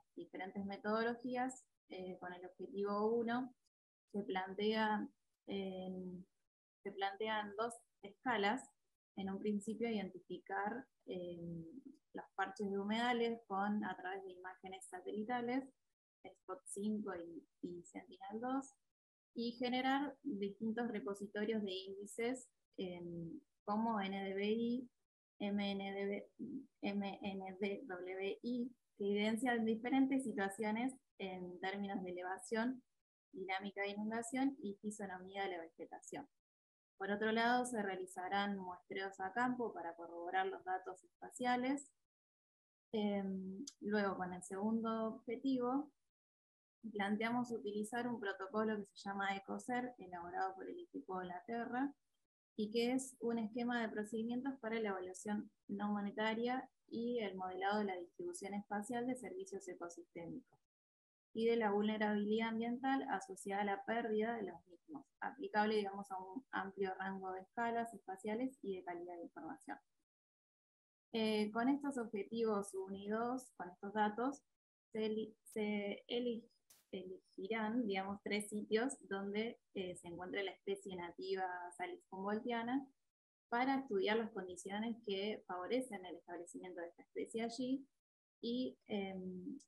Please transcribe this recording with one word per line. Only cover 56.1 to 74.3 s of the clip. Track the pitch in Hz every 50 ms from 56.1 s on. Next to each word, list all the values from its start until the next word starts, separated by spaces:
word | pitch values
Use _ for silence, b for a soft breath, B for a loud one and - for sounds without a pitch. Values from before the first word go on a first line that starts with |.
| - - 214 220 220 226 233 240 254 262 - - _ _ _ -
y | - 226 233 240 247 240
el | 214 190 190
modelado | 190 185 185 185 185 190 196 208 214
de | 208
la | 196 185
distribución | 175 175 - _ - 175 175 175 - - 202 202
espacial | 208 202 - 208 208 208 - 247 240 240
de | 254 254
servicios | 254 - 180 180 190 196 - - - - 185
ecosistémicos. | - - 339 - - - 339 _ - - 170 165 160 262 - _ _ _ _ _ _ _ _ _ _ _ _ _ _ _ _ _ - 226
Y | 226
de | 233 233
la | 233 220 208
vulnerabilidad | 202 208 214 214 214 214 214 208 214 208 208 208 214 226 226 226
ambiental | 226 220 233 240 240 247 262 269 269 269 269 -
asociada | - 190 - - 190 - - 196 196 202
a | 208
la | 202 196 196 -
pérdida | - 220 233 233 220 214 214 214 233 233
de | 226
los | 202 180 175 175 -
mismos, | - - - _ - - - - _ _ -
aplicable, | - - - - 196 196 - 208 208 214 220
digamos, | 214 202 196 196 202 196 -
a | 190
un | 185 185 190 185 - - -
amplio | - 196 190 196 190 190 196 190 190
rango | - 190 190 190 196 190 190
de | 185 185
escalas | 190 - - - 233 233 233 233 226 233 -
espaciales | 202 - - 381 - - 214 214 226 262 262 - -
y | - 196 190
de | 180
calidad | 180 180 175 170 175 175 175
de | 170
información. | 170 - - - 156 - - - - - - - _ _ _ _ _ _ _ _ _ _ _ _ _ _ _ _ _ _ _ _ _ _ _ _ _ _
Eh, | - 226 220 220 214 214 214 214
con | 214 220 233 262
estos | 285 285 285 277 262
objetivos | 247 226 208 - 202 196 - 226 233 226 220 208 202 196 - -
unidos, | 190 190 190 196 196 202 202 214 226 233 240 254 262 - - _
con | - 180 180
estos | 185 - - 202
datos, | 202 214 208 214 208 - 240 277